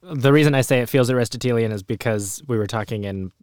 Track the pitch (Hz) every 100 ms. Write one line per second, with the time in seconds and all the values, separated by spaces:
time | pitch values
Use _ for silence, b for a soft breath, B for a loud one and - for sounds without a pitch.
0 | 180 151 135 147 151 135 123 127 117 139
1 | 123 127 117 123 127 117 113 104 92 110
2 | 120 107 101 - 139 113 104 113 104 110
3 | 101 98 95 -